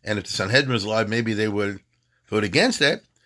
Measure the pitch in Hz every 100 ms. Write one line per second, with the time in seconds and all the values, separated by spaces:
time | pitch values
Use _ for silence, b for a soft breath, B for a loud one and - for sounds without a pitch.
0 | - 104 - - 98 123 139 120 101 110
1 | 107 113 113 107 107 101 101 95 _ _
2 | _ _ _ 107 104 120 233 - 143 214
3 | _ _